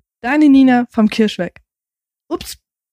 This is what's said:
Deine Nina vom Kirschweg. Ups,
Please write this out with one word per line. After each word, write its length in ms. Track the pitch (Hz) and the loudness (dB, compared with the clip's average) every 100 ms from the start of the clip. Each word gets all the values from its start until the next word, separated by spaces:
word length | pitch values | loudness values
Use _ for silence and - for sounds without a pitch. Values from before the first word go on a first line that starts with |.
| _ _ | _ _
Deine 260 | 233 294 302 | -4 0 4
Nina 380 | 269 262 247 240 | 4 4 2 -2
vom 200 | - 214 | -2 -2
Kirschweg. 500 | - 214 - 175 - _ _ _ _ _ _ - | 0 -4 -4 -10 -12 _ _ _ _ _ _ -12
Ups, 300 | 339 - - _ _ _ | -12 -12 -20 _ _ _